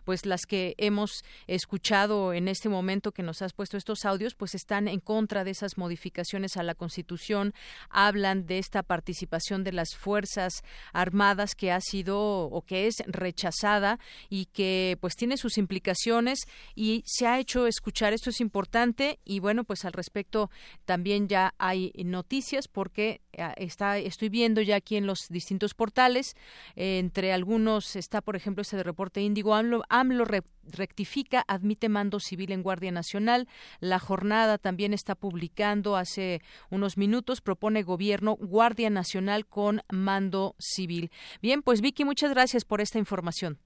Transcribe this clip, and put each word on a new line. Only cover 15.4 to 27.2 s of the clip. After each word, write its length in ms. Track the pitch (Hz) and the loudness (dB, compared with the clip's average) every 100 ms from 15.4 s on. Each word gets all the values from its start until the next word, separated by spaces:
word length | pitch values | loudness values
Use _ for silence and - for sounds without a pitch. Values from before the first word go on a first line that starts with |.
| 247 220 | 0 0
implicaciones 840 | 190 185 196 170 233 233 240 269 - - - | 0 0 -2 0 2 4 2 0 -6 -14 -14
y 300 | - 220 226 - | -2 0 0 -2
se 200 | - 240 | 0 2
ha 120 | 254 | 2
hecho 280 | 262 247 240 | 2 2 2
escuchar. 460 | - - - 214 | 0 -4 0 0
Esto 180 | 226 254 | 0 -2
es 100 | 226 | -2
importante 800 | 220 202 190 226 240 226 277 - | -2 -2 0 2 2 2 0 -2
y, 140 | - 196 | -6 -2
bueno, 240 | 196 226 | 0 0
pues 200 | 226 190 | -2 -6
al 80 | 185 | -6
respecto 580 | 180 170 202 190 220 202 - - - | -8 -6 -8 -2 -2 -2 -6 -20 -10
también 280 | - 180 180 208 202 | -2 0 2 0 2
ya 240 | 196 185 - | 2 2 0
hay 340 | 185 185 185 - 175 | -2 0 -2 -4 -4
noticias 600 | 180 - 269 - 277 - | -4 -2 -4 -2 -4 -4
porque, 520 | 196 190 - 214 - _ - | -6 -4 -2 -2 -4 _ -10
ah, 140 | 170 - | -8 -8
está, 400 | 175 - 202 202 | -10 -4 -2 0
estoy 320 | 190 - 220 | -4 -4 -2
viendo 320 | 226 233 220 | 2 4 4
ya 140 | 208 202 | 4 2
aquí 200 | - 208 | 0 -2
en 100 | 196 | 0
los 200 | 190 - | -4 -6
distintos 460 | 175 - 196 208 | -8 -4 -2 -2
portales, 600 | - 220 254 254 247 269 - - - - | -2 0 4 4 4 -2 -8 -20 -20 -14
eh, 240 | - 190 185 | -4 -2 0
entre 360 | 185 196 | 0 0